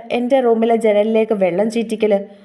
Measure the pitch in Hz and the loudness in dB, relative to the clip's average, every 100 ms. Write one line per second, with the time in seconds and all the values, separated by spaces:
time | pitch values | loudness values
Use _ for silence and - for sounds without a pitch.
0 | - 247 247 269 240 226 233 226 214 208 | -4 -4 0 2 2 2 2 2 2 2
1 | 214 220 220 214 185 175 220 226 226 220 | 2 0 0 0 0 0 -2 -2 -4 -2
2 | 214 196 202 - | 0 0 -4 -18